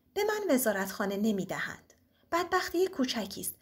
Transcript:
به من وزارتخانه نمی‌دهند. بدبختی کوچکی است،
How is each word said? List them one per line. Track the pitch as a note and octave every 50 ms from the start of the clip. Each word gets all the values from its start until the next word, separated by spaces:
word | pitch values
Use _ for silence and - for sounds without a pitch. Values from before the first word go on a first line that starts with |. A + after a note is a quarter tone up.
| _ _ _
به | G4 G#4
من | G#4+ G#4+ G#4+ G4+ F4 C#4
وزارتخانه | B3+ - A3 G3+ F#3+ G3 G3 - - G#3 G3 G3+
نمی‌دهند. | G3 G#3+ A3 G3+ F#3+ E3 - D#3 D3 - - - - - _ - _ _ _ _ _ _ _
بدبختی | E4+ E4+ F4+ E4+ F#4+ F4+ F4+ - - E4+ F#4+
کوچکی | F#4 - - B3 B3+ - A3+ G3 G3 - F#3
است، | F3 - - -